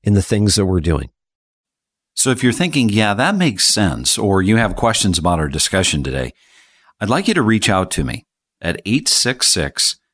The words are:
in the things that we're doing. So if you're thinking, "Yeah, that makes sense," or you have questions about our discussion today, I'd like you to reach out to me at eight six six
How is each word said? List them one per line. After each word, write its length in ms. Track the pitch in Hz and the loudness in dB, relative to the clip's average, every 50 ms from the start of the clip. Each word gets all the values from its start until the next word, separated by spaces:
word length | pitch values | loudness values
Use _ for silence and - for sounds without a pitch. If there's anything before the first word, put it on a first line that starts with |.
| - | 2
in 100 | 104 104 | 2 2
the 80 | 101 | 2
things 340 | 95 - 117 104 104 101 92 | 2 2 0 2 2 2 2
that 100 | 107 98 | 2 0
we're 140 | 92 95 90 | 0 0 0
doing. 300 | 76 87 80 69 67 - _ _ _ _ _ _ _ _ _ _ _ _ _ _ _ _ _ _ _ _ _ | 0 0 0 0 -2 -8 _ _ _ _ _ _ _ _ _ _ _ _ _ _ _ _ _ _ _ _ _
So 160 | - - 131 | -2 0 0
if 140 | 127 - 127 | 0 2 0
you're 100 | 123 113 | 0 0
thinking, 360 | - 180 175 - 143 120 107 | 0 -4 -2 0 0 0 2
"Yeah, 240 | 101 110 110 104 101 | 2 2 2 2 0
that 200 | 101 131 180 214 | 0 0 0 0
makes 300 | 190 180 147 104 95 - | 0 0 0 0 0 -2
sense," 520 | - - 110 104 87 65 58 - - - | 0 2 2 0 0 0 -2 -2 -4 -2
or 240 | 113 107 101 98 95 | 0 0 2 2 2
you 140 | 92 98 110 | 4 4 2
have 200 | 113 113 101 - | 2 2 0 -2
questions 420 | - - 113 110 - - 101 85 | 0 0 0 0 2 0 0 0
about 220 | 82 78 87 87 82 | 0 0 0 0 0
our 100 | 78 73 | -2 -2
discussion 540 | 69 76 - - - 95 87 - - 76 67 | -2 -4 -4 0 0 0 0 0 -2 -2 -4
today, 300 | 67 65 67 64 60 - _ _ _ _ - _ _ _ _ _ _ _ _ | -4 -4 -6 -6 -8 -10 _ _ _ _ -20 _ _ _ _ _ _ _ _
I'd 80 | 107 98 | -4 -2
like 180 | 123 170 202 | -2 0 0
you 60 | 240 208 | 0 0
to 80 | 175 | 2
reach 280 | 120 107 113 107 - - | 2 2 2 2 2 0
out 220 | 101 95 92 - | 0 0 0 -2
to 120 | - - 69 | -2 -4 -4
me 220 | - - - _ _ _ _ _ _ _ _ | -4 -6 -10 _ _ _ _ _ _ _ _
at 200 | - 85 85 - _ | -6 -6 -6 -6 _
eight 240 | 98 113 127 - - | -2 -2 0 0 0
six 380 | - - - 120 127 123 - | 0 0 0 -2 -2 0 0
six 520 | - - 95 76 69 - - - - - _ _ _ | 0 0 0 -2 -2 -2 -2 -2 -2 -4 _ _ _